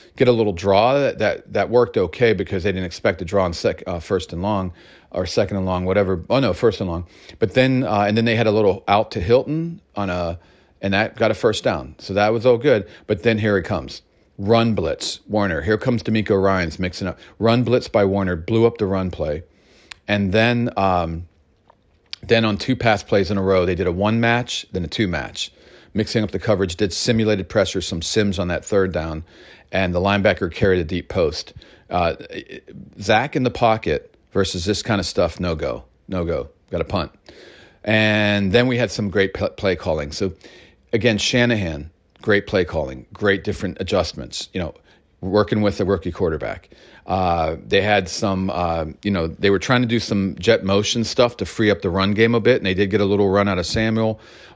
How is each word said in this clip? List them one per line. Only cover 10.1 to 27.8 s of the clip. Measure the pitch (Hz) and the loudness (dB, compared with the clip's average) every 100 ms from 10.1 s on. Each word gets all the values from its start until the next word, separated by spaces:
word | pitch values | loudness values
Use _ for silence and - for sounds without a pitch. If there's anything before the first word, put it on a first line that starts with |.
| 90 85 87 - _ _ _ | -4 -4 -6 -14 _ _ _
and | 98 | -2
that | 98 110 - | 0 -2 0
got | 110 | 0
a | |
first | 107 117 107 | 2 0 0
down. | 131 82 67 - | -2 -2 -6 -14
So | - | -4
that | 98 107 | 2 2
was | 117 123 | 4 4
all | 117 | 4
good. | 143 117 92 - - | 4 2 0 -12 -6
But | 107 | 0
then | 120 110 | 2 2
here | 107 98 | 2 0
it | |
comes. | 87 92 65 - - _ _ - | 0 -6 -6 -16 -20 _ _ -6
Run | 98 113 117 | 2 4 4
blitz, | 101 80 67 - - - | 0 -2 -4 -6 -10 -4
Warner. | 104 101 78 | -2 0 -2
Here | 80 107 | 0 0
comes | 131 117 | 0 -2
DeMeco | - 110 101 101 | 0 -2 2 2
Ryans | 98 95 85 78 | 2 2 -2 -4
mixing | 92 - 95 | -6 -4 -8
up. | - - - | -8 -16 -2
Run | 110 120 | 2 2
blitz | 117 123 - | 2 0 2
by | 107 | 2
Warner, | 101 98 92 87 | 2 2 0 -2
blew | 82 113 117 | -2 2 2
up | 113 | 2
the | 98 | -2
run | 95 92 | 0 -2
play. | 87 78 73 - _ _ _ _ - - | -4 -4 -6 -10 _ _ _ _ -14 -4
And | 104 98 | 0 2
then, | 107 113 120 120 - | 2 2 2 -2 0
um, | 98 90 85 82 87 _ _ _ _ _ _ _ _ - | 2 2 0 -6 -12 _ _ _ _ _ _ _ _ -14
then | 92 113 | 0 2
on | 110 104 | 2 -2
two | - 123 | -2 0
pass | 117 104 | 2 0
plays | - 104 90 | 2 0 2
in | 101 | 0
a | |
row, | 95 95 90 | 2 2 2
they | 90 | 0
did | 90 | -2
a | |
one | 87 104 113 | 0 0 2
match, | 117 120 123 - - | 2 0 -2 -8 -8
then | 92 | -6
a | 80 | -6
two | - 101 | -2 -2
match. | 78 - - - - - - - | -4 -8 -10 -12 -12 -20 -20 -8
Mixing | 101 107 117 | -4 -2 -2
up | 104 | -2
the | 92 | -2
coverage, | - 98 95 87 | 0 2 0 -2
did | 104 | -4
simulated | - - 113 107 104 87 | -2 0 0 2 0 0
pressure, | 110 95 95 | 0 0 -2